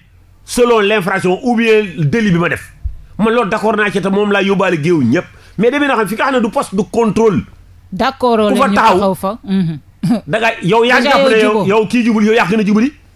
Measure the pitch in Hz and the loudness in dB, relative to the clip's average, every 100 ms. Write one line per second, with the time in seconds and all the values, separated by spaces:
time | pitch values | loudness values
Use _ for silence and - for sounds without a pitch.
0 | _ _ _ _ - 247 240 226 202 214 | _ _ _ _ -8 0 2 2 2 0
1 | 185 190 180 185 247 220 226 214 202 156 | -2 -2 -2 -2 -2 0 2 2 0 -2
2 | 143 233 208 170 170 127 - - - - | -2 0 0 0 0 -4 -10 -12 -12 -10
3 | - - 226 240 208 220 214 208 208 196 | -12 -2 0 0 -2 -2 -2 0 -2 -2
4 | 190 196 208 202 190 190 190 170 156 165 | -2 -2 0 0 0 0 0 0 0 0
5 | 117 160 - - - - 233 285 285 226 | 2 0 -4 -12 -12 -2 0 0 0 0
6 | 190 220 277 254 240 277 - 190 - 226 | -2 -2 -2 0 -2 -2 -4 -4 -4 -2
7 | 220 214 226 143 - - - - - 185 | 0 2 2 0 -4 -12 -20 -20 -12 -6
8 | 254 - 247 226 208 233 269 202 220 185 | -4 -2 0 2 2 2 0 2 2 2
9 | 196 185 190 233 202 196 165 156 - - | 0 -2 -6 -8 -4 -2 -2 -4 -12 -6
10 | 170 220 143 160 226 220 170 233 240 254 | -2 -2 -2 -2 -2 -2 0 2 2 2
11 | 277 277 269 220 214 214 190 220 214 247 | 2 2 2 2 2 0 0 0 0 0
12 | 233 220 214 226 170 214 202 214 262 - | 0 2 2 2 0 0 0 0 0 -4
13 | - | -20